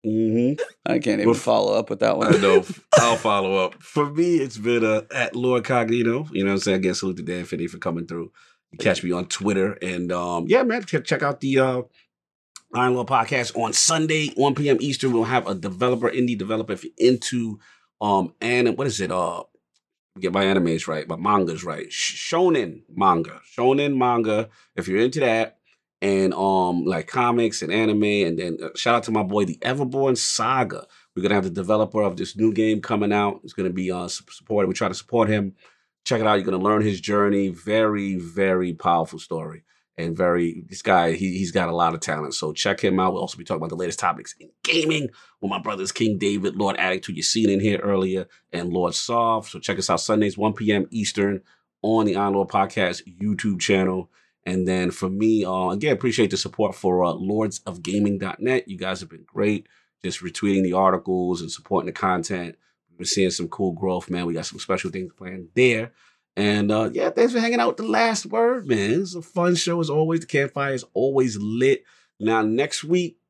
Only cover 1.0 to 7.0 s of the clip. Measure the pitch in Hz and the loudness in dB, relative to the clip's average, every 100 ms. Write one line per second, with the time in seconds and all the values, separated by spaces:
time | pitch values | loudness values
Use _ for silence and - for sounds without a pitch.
1 | - 104 107 117 - 113 101 104 107 101 | 0 2 2 2 2 2 2 0 -2 0
2 | 113 - - - 98 98 92 - _ 605 | 0 2 4 4 6 4 4 -14 _ 6
3 | 120 113 110 101 95 98 92 - - 151 | 6 2 2 2 2 2 0 -4 -4 -2
4 | 147 147 175 170 135 107 110 120 113 107 | 0 0 2 2 0 -4 0 2 4 2
5 | 107 131 117 120 123 123 113 127 117 120 | -2 -4 -4 -2 0 0 2 0 2 0
6 | 117 123 156 101 98 98 101 95 95 87 | 0 -2 -4 -2 0 0 0 0 0 -2